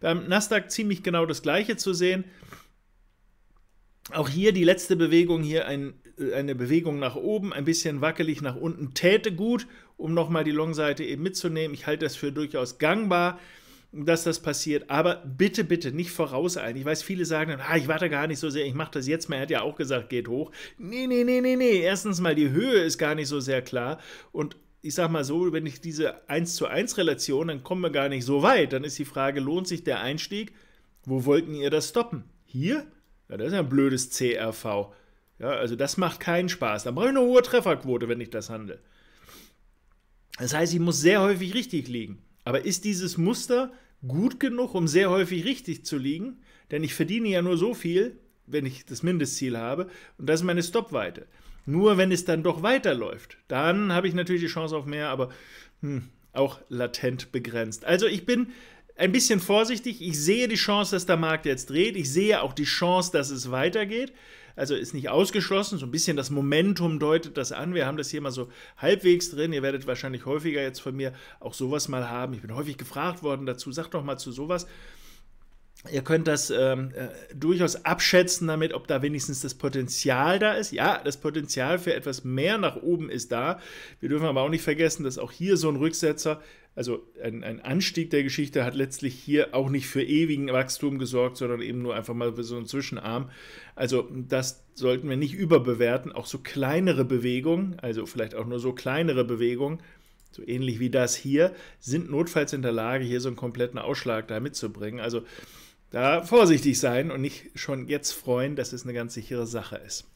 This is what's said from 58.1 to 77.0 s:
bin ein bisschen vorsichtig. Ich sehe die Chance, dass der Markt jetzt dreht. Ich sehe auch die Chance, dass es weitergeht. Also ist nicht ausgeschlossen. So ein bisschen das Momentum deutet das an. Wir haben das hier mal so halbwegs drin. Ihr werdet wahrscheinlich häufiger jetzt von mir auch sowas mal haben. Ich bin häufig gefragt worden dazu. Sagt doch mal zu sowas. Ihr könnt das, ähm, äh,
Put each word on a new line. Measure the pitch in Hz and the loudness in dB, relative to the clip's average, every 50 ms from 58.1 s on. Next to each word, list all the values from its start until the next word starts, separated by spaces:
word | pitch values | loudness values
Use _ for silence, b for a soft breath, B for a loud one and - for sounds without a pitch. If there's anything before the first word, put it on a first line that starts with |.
| 202 190 - | 0 0 0
bin | - 247 233 247 B B B B B B B B B - | 0 2 2 2 B B B B B B B B B -4
ein | - 160 190 185 | 0 0 4 4
bisschen | 254 226 - 226 196 | 4 4 4 2 2
vorsichtig. | - - 196 208 226 226 247 - - 247 233 - 165 | 4 4 4 4 4 2 0 -4 -4 -8 -8 -6 -6
Ich | 180 160 147 | -4 -4 0
sehe | 147 160 208 240 247 226 | 2 4 4 4 4 2
die | 226 | 2
Chance, | 202 - - 202 208 208 196 196 | 0 2 2 2 2 2 2 0
dass | 180 180 | -2 2
der | - 180 | 2 2
Markt | 160 165 160 160 156 - | 2 4 2 0 0 0
jetzt | 147 135 127 - - | 0 -2 -2 -4 -4
dreht. | 135 156 185 226 190 | 2 2 2 2 2
Ich | 185 156 131 | -2 -4 0
sehe | 135 170 202 214 214 - 110 | 2 2 4 4 4 2 2
auch | 139 131 | -2 -2
die | - 147 | -2 -2
Chance, | - - - 175 175 180 185 175 175 - | -2 0 0 2 4 4 2 2 2 0
dass | 156 139 135 | 0 0 0
es | 143 127 123 127 | -6 -6 -6 -4
weitergeht. | 123 131 139 175 180 220 214 196 214 233 262 269 262 B B B B B B B B | -2 0 0 2 2 0 -2 -2 -4 -4 -6 -6 -10 B B B B B B B B
Also | - 139 131 143 | -6 -2 -2 -2
ist | 107 - - - | -2 -2 -6 -8
nicht | 143 127 - | -6 -4 0
ausgeschlossen. | 110 151 175 - - 208 170 - 196 196 202 202 208 170 | 4 4 4 4 2 -2 0 0 0 0 0 -2 -4 -6
So | 135 | -6
ein | 123 | -4
bisschen | 123 160 - - 160 143 | -2 -2 0 0 0 0
das | 131 131 | -2 -2
Momentum | 143 143 139 139 147 156 175 196 202 165 175 165 160 147 | 0 0 2 2 4 4 4 4 2 2 2 0 0 0
deutet | 151 151 156 170 165 - - - | 2 2 2 2 2 -2 -6 -6
das | - - | -6 -4
an. | - - - 175 180 | -6 -6 -6 -4 -2
Wir | 175 139 | 0 -2
haben | 131 143 | -2 -2
das | 151 143 139 | -4 -6 -6
hier | - 147 | -6 -6
mal | 147 139 | -6 -6
so | 123 127 123 120 B B B B B | -6 -6 -8 -10 B B B B B
halbwegs | - - 151 202 196 196 180 175 175 175 - | -2 2 2 2 6 6 6 6 6 4 -4
drin. | - 143 151 165 160 | -2 -2 -2 0 0
Ihr | 143 135 | 0 -2
werdet | 139 135 135 135 | -2 -2 -2 -4
wahrscheinlich | 139 123 123 - 135 131 120 - | -4 -4 -4 -4 -8 -8 -8 -4
häufiger | 135 143 151 147 165 147 147 | -4 -4 -2 -2 -2 -2 -2
jetzt | 139 135 127 - | -2 -4 -6 -8
von | - 139 131 | -10 -8 -6
mir | 135 135 131 131 B B B B B | -4 -6 -6 -6 B B B B B
auch | - 120 - | -14 -12 -8
sowas | - 131 127 143 151 143 - | -4 -4 -2 -2 -2 -2 -2
mal | 139 127 123 117 | -4 -4 -4 -4
haben. | 117 123 127 131 127 | -4 -6 -6 -6 -6
Ich | 107 - | -8 -10
bin | 104 110 | -8 -6
häufig | 127 151 151 139 | -6 -6 -6 -6
gefragt | 131 127 - - 139 151 180 170 175 156 | -10 -12 -10 -6 -4 -4 -4 -4 -2 -2
worden | 147 139 135 139 | -2 -2 -2 -4
dazu. | 131 123 123 - 135 127 | -6 -8 -8 -8 -10 -8
Sagt | 160 165 - - | -8 -8 -6 -6
doch | 170 139 | -6 -4
mal | 143 135 127 | -4 -6 -6
zu | - 135 120 | -8 -10 -8
sowas. | 127 143 156 180 170 175 B B B B B B B B B B B B B - - - - - - - - - - - - | -8 -6 -4 -4 -4 -4 B B B B B B B B B B B B B -20 -20 -20 -20 -20 -20 -20 -20 -20 -20 -16 -6
Ihr | - 139 131 | -6 -4 0
könnt | 135 160 160 160 160 | 2 2 2 4 2
das, | 151 143 - - | 0 0 0 0
ähm, | - 117 131 131 131 131 131 131 131 | 2 2 4 4 2 0 -2 -6 -8
äh, | 127 | -10